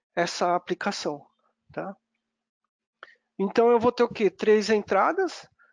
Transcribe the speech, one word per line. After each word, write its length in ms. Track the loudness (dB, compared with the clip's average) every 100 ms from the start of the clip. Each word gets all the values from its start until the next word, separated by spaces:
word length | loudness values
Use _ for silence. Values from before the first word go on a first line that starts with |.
| _ -4
essa 400 | -4 -2 0 -2
aplicação, 720 | -4 -6 -4 -6 -8 -8 -14 _ _ _ _
tá? 240 | -12 -12 -14 _ _ _ _ _ _ _ _ _ _ -20 _ _ -6
Então, 340 | -2 2 4
eu 80 | 4
vou 120 | 2
ter 120 | 0
o 60 | -2
quê? 200 | 0 -2
Três 400 | 0 2 2 2
entradas. 800 | -2 0 0 2 0 -4 -6 -20 _ _